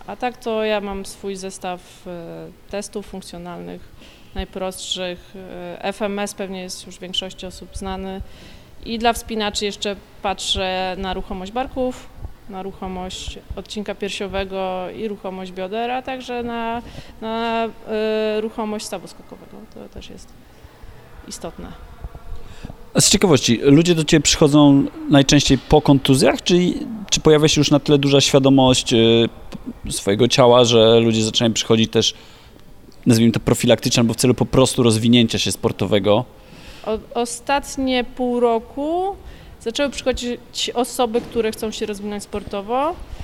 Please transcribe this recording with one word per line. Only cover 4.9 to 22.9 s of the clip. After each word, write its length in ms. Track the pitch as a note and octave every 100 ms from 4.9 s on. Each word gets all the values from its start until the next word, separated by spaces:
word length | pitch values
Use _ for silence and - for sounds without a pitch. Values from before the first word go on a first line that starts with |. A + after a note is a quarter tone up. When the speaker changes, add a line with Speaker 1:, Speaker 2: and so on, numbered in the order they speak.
| F#3 F3+ F3 - G3
Speaker 1:
E, 480 | F#3 F3+ F3 E3+
F 180 | G3 G3
M 160 | G#3 G3+
S 160 | G3+
pewnie 260 | - F#3+ F#3+
jest 240 | F#3 - -
już 120 | -
większości 480 | F3+ F#3 F#3+ - F#3+
osób 220 | - F#3 -
znany. 440 | F#3+ F#3+ F#3+ F#3+ - - - - - - -
I 120 | A3+
dla 140 | A#3
wspinaczy 520 | A3+ - A3 G#3 G3+
jeszcze 320 | G#3 G3 G#3 G3 - -
patrzę 720 | G#3 F#3+ - - F#3 F#3 F#3 F3+
na 160 | F#3+
ruchomość 380 | F#3 - F#3+ F#3
barków, 560 | A#3+ C4 C4 B3+ B3 - - - - -
na 140 | F#3+
ruchomość 760 | F#3+ - F#3+ F#3 F#3 - - - - -
odcinka 380 | F#3+ G#3+ G3+
piersiowego 960 | G3 G3+ - G3+ F#3+ G3 F#3+ F#3+ F#3 F3+
i 180 | A#2 A3
ruchomość 440 | G3 G3 F#3 F#3
bioder, 380 | F#3 F#3 A3 A#3+
a 120 | B3+
także 400 | B3+ C4 B3 A#3+
na, 400 | A#3+ A#3 A3+ A#3 A#3 - - -
na, 440 | A3 A3+ A#3 A3+ A3+ - -
e, 520 | G#3+ A3 G#3+ G#3+ G#3+
ruchomość 460 | A3 A3+ G#3+ G#3+ -
stawu 200 | F#3+ E3+
skokowego. 480 | - - F3+ E3+ G3 A3
To 140 | A3 G3+
też 160 | F#3+ F#3
jest 180 | - - - - - - - - - - - -
istotne. 380 | - F3 - E3+ E3+ - - - - - - - - - - -